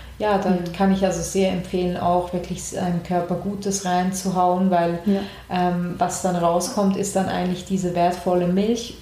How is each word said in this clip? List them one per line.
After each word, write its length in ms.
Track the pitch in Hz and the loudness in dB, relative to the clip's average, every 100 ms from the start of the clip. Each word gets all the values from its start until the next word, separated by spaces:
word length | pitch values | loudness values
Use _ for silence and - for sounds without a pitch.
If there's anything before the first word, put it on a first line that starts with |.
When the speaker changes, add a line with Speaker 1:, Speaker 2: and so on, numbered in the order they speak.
| - - | -16 -4
Speaker 1:
ja, 180 | 208 196 | 0 2
da 120 | 190 | 2
Speaker 2:
Ja. 60 | 180 170 - | 0 -2 0
Speaker 1:
kann 160 | 196 | 2
ich 120 | 190 | 4
also 160 | 190 170 | 2 0
sehr 300 | 170 190 190 | -2 0 0
empfehlen, 460 | 180 - 180 180 180 | 0 -2 -2 -2 0
auch 360 | 175 180 175 | 2 2 0
wirklich 300 | 180 - 180 | -4 -6 -8
seinem 400 | - - 180 170 | -8 -4 -2 -2
Körper 320 | - 180 175 | 0 -2 0
Gutes 500 | 175 196 196 202 190 | -2 -4 -4 -4 -2
reinzuhauen, 840 | 185 180 185 190 190 175 180 185 190 | 0 0 0 -2 -2 2 2 4 2
weil, 300 | 180 170 170 208 | 2 2 0 0
Speaker 2:
Ja. 140 | 196 196 - - | 0 -2 -12 -6
Speaker 1:
ähm, 460 | 185 180 175 175 175 | 0 0 0 -2 -2
was 240 | 180 - | -2 0
dann 140 | 185 175 | -2 2
rauskommt, 600 | 170 175 - - 196 190 | 2 2 0 2 2 2
ist 200 | 190 190 | 0 0
dann 120 | 190 | 0
eigentlich 360 | 180 180 180 | 0 -2 -4
diese 320 | - 190 180 175 | -2 -2 0 2
wertvolle 500 | 175 175 185 180 175 | 2 2 0 2 2
Milch, 480 | 185 214 240 - - | 2 2 0 -4 -12